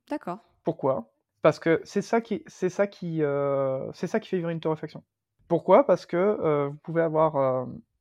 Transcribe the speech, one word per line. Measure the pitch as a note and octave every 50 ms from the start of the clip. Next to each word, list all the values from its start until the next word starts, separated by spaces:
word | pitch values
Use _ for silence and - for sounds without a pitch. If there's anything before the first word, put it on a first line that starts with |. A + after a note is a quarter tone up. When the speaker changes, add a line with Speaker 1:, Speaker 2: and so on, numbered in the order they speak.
| _ -
Speaker 1:
D'accord. | C#4+ D4+ - F3+ F3 G#3+ _ _ _ _ -
Speaker 2:
Pourquoi ? | - D#3+ - - C3+ C3+ F3+ A#3 _ _ _ _ _ _ _ -
Parce | D#3+ D3 -
que | - E3 E3 D#3 -
c'est | - - G3+
ça | F#3+ - - A#3
qui, | A#3 - G#3 F3+ - -
c'est | - - F#3+ F3+
ça | - - G3+ G3+
qui, | G3 - F3+ E3+ D#3+ D#3+
euh, | D3+ C#3+ C#3 C#3+ C#3+ C#3+ C#3 C#3 C3+ C3+ C3 C3 - - -
c'est | - - E3
ça | - A3
qui | A3 -
fait | - F#3
vivre | E3 E3+
une | E3+ E3
torréfaction. | - E3 D#3 D#3 - D3+ - D3+ - _ _ _ _ _ _ _ _ -
Pourquoi ? | E3+ D#3+ - - F#3+ B3 C#4+
Parce | F#3+ F3+ E3 - -
que, | - F3
euh, | F#3 G#3 G#3+ - - D#3+ D3+ D3 C#3+ C#3+
vous | C#3+ D3
pouvez | - - D#3+ E3
avoir, | E3 D#3+ D#3 D#3 D#3+ D#3 C#3+
euh, | C#3 C3+ C3 B2+ B2+ B2+ B2+ C3 - - _ _ _